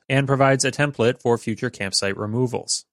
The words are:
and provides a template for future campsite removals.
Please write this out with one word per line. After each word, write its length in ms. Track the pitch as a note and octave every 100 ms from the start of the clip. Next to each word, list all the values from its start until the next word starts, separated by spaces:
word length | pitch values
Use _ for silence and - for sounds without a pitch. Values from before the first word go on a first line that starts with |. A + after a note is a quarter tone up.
| -
and 200 | C3+ C3+
provides 360 | C3+ C3+ C3+
a 80 | C3+
template 500 | B2 D3 C#3 A2+ B2+
for 160 | A#2+ A#2
future 320 | - G#2+ B2+
campsite 480 | - G2 - G2 G2
removals. 680 | G#2 A#2 B2+ G#2 E2+ - -